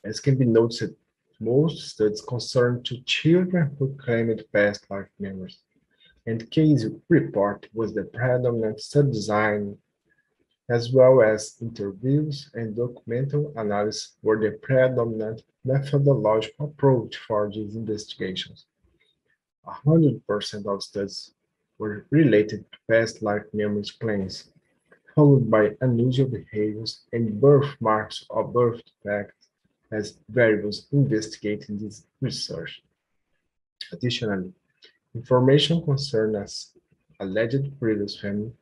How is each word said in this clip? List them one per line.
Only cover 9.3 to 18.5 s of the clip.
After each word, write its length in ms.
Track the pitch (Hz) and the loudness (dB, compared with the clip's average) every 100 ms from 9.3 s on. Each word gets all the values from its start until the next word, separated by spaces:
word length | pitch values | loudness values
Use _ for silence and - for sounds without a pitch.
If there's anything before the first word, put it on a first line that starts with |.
| 104 107 104 101 101 _ _ _ _ _ _ _ _ - | 0 0 -2 -6 -12 _ _ _ _ _ _ _ _ -4
as 220 | 120 117 | -4 0
well 300 | 131 127 131 | 6 8 8
as 360 | 107 107 - - | 6 2 -4 -10
interviews 880 | 117 113 101 95 127 143 151 139 - 117 | -12 -8 -8 -6 -2 0 0 -8 -12 -10
and 200 | 113 107 | -8 -4
documental 800 | 123 120 - 120 135 147 147 117 | -6 -6 -6 -4 -2 -4 -4 -6
analysis 580 | 107 101 104 107 - _ | -4 -2 -2 -4 -14 _
were 160 | 107 107 | 0 2
the 180 | 107 - | 0 -2
predominant 840 | - 131 127 123 117 110 107 113 _ _ | 0 4 4 2 -2 -4 -6 -8 _ _
methodological 1040 | 127 135 139 143 139 127 107 110 110 _ 147 | -2 -2 0 2 4 4 4 2 -2 _ -12
approach 500 | - 139 127 110 - - | 2 4 4 0 -12 -4
for 220 | 107 104 | -2 -2
these 220 | 104 104 110 | -4 -8 -8
investigations. 920 | 107 104 - - 95 92 - | -6 -6 -8 -10 -8 -8 -10